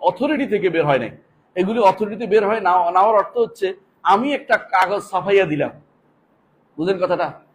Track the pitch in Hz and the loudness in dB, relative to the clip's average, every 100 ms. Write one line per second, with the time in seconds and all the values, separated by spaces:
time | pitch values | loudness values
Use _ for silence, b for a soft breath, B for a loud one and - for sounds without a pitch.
0 | 175 180 285 302 262 202 180 165 147 135 | -2 0 0 -2 -2 -2 0 0 2 0
1 | 110 - _ _ _ - 185 226 202 - | -2 -12 _ _ _ -4 -2 2 2 2
2 | 214 208 226 214 202 220 190 185 170 185 | -2 -6 0 2 2 0 2 2 2 2
3 | 208 214 196 240 226 - 190 190 _ _ | 4 2 0 -2 -4 -2 -6 -6 _ _
4 | 170 196 269 277 - 214 - 185 185 202 | 0 0 0 -4 -2 -2 0 -2 0 -2
5 | - 190 180 196 180 147 143 - _ _ | -4 -6 0 2 2 -2 -6 -8 _ _
6 | _ _ _ _ _ _ _ - 170 190 | _ _ _ _ _ _ _ -6 -4 -2
7 | 180 175 160 - _ | -2 -2 -4 -8 _